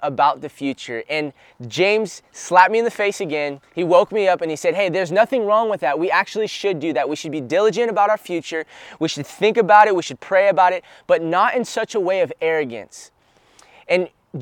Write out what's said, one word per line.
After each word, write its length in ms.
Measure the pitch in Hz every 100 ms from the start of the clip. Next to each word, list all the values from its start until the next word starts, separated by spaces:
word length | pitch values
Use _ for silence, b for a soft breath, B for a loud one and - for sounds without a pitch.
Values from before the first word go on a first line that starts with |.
about 380 | 147 135 143 139
the 80 | 147
future. 560 | - 139 123 - 117 -
And 240 | 151 147 b b - 120
James 540 | 117 190 214 208 - -
slapped 400 | - - 180 185
me 80 | 226
in 40 |
the 60 | 233
face 300 | - 202 -
again. 400 | 180 151 147 139 b
He 120 | -
woke 260 | 175 180 202
me 160 | 208 190
up 160 | 175
and 80 | 165
he 60 | 151
said, 180 | 180
"Hey, 140 | 175 190
there's 240 | 180 165
nothing 340 | 190 233 262 208
wrong 240 | 214 226
with 100 | 196
that. 160 | 156 143
We 140 | 175
actually 380 | 170 196 - 214
should 320 | - 202 160
do 120 | 160
that. 160 | 147 135
We 60 |
should 180 | 151 160
be 80 | 151
diligent 480 | 123 170 214 175 233
about 220 | 202 202
our 80 | 214
future. 480 | - 170 - 160 - B B B
We 80 | 160
should 200 | - 139
think 300 | - 208 226
about 300 | 190 208 214
it. 80 |
We 80 | 180
should 160 | - 131
pray 300 | - 190 196
about 240 | 180 180
it, 100 | 180 b b -
but 160 | 170
not 320 | 165 175 226
in 100 | 254
such 300 | 214 233 220
a 60 | 220
way 200 | 180 190
of 120 | 160 -
arrogance." 680 | 160 160 135 113 90 - - _ b b b b b b -
And 220 | 180 175 _ _ 139